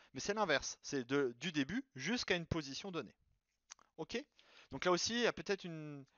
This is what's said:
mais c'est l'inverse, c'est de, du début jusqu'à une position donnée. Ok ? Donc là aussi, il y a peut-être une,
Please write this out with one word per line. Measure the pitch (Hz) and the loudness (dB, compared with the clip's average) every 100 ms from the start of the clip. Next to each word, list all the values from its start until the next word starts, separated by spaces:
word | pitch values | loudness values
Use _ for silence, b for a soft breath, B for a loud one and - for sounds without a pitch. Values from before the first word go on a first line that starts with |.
| b | b
mais | 135 | -6
c'est | - | -2
l'inverse, | 208 202 135 - - | 2 4 4 2 -8
c'est | - 143 | -4 -2
de, | 123 143 135 120 | 2 2 2 0
du | 165 | -2
début | 151 135 214 - 135 | 0 0 0 -4 -6
jusqu'à | 139 240 - 180 | -2 0 2 0
une | 165 | 0
position | 165 139 135 202 | -2 -4 -6 -6
donnée. | 165 110 - _ _ _ _ - - _ - | -6 -6 -12 _ _ _ _ -20 -20 _ -10
Ok ? | 160 233 302 _ B B B | -6 -6 -6 _ B B B
Donc | 139 180 | 0 4
là | |
aussi, | 175 - | 4 4
il | 233 | 2
y | 220 | 2
a | |
peut-être | 156 165 196 | 2 0 -2
une, | 180 160 151 143 131 | -4 -8 -8 -10 -14